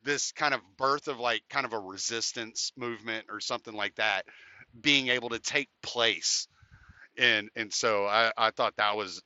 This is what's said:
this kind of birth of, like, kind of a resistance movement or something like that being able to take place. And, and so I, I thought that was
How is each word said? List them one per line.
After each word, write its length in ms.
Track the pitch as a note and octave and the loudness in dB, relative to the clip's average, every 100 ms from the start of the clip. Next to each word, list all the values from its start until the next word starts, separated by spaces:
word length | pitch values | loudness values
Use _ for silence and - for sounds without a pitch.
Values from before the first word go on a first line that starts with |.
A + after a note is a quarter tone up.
this 280 | C3+ C#3+ - | 0 -2 -2
kind 220 | - D3+ | 0 0
of 80 | C3 G#2+ G2+ | 0 _ 0
birth 300 | C3 C#3+ - | 0 2 -2
of, 120 | B2 | -2
like, 220 | A#2+ A2 _ | 0 -2 _
kind 160 | C#3 | -4
of 80 | B2+ | -2
a 60 | A2 | -4
resistance 920 | F#2+ F#2+ - A#2 - B2 A2 - - - | -6 -6 -4 -2 -4 -6 -8 -6 -6 -6
movement 480 | A#2+ A2+ A2+ A2 - | -8 -6 -8 -8 -8
or 120 | G#2 | -10
something 320 | - A#2+ - | -6 -6 -6
like 220 | G#2+ G2+ | -6 -6
that 300 | - A2 G2 - - - - - A#2+ | 0 0 0 -4 -18 -20 -20 -20 -2
being 300 | C#3+ C#3+ C3 | 2 4 4
able 180 | B2 A#2 | 0 0
to 100 | A#2 | -4
take 280 | - D3 C3 _ | -2 -2 -2 _
place. 680 | - A#2+ A2+ F2 - - - _ _ - - - - - | -8 2 2 2 -2 -2 -4 _ _ -20 -20 -20 -18 2
And, 320 | B2 G#2+ G#2+ | 4 4 -2
and 180 | A#2 G#2+ | -8 -6
so 320 | - A#2+ G#2 | 0 2 2
I, 260 | G2+ G#2+ A2+ A#2 | 2 4 4 4
I 140 | A2 | 0
thought 260 | - A#2 - | 2 -2 2
that 180 | G#2 | 0
was 260 | G#2+ G2 F2 | 0 -4 -10